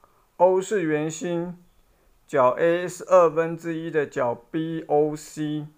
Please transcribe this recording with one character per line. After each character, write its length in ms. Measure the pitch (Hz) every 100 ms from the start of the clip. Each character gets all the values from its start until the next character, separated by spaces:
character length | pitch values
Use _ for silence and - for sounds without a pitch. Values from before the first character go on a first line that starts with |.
| _ _ _ -
O 240 | 185 190
是 220 | 190 208
圆 280 | 156 151 156
心 520 | 156 175 170 175 175 _ _ _ _ _ _ _
角 240 | 143 123
A 360 | - 170 175 180
是 180 | -
二 260 | - 180 165
分 260 | 156 165 160
之 180 | 170
一 160 | 160 165
的 160 | 151 139
角 280 | 143 123
B 480 | 117 _ 160 160 165
O 340 | - 147 151 151
C 500 | - 156 151 151 151